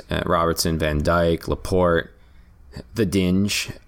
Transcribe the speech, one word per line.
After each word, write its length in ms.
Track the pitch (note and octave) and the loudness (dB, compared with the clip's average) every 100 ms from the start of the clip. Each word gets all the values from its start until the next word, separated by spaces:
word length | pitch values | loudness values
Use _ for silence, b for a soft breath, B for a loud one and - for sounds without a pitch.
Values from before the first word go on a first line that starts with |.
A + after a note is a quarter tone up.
| - | -4
uh, 120 | D#2+ - | -4 0
Robertson, 520 | E2+ E2 D#2+ E2+ D#2+ | 0 0 0 -2 0
Van 220 | D2+ D2+ | 0 0
Dijk, 460 | D#2+ E2+ E2+ E2 - | 2 2 2 0 -2
Laporte. 600 | D2+ - F#2 F2 E2 - - b b b - - - - | -6 -2 2 2 2 -2 -12 b b b -20 -20 -18 -8
The 120 | A2+ F#2 | -2 0
dinge, 640 | F#2+ F2+ F#2+ G2+ - - - | 2 2 2 0 -2 -6 -12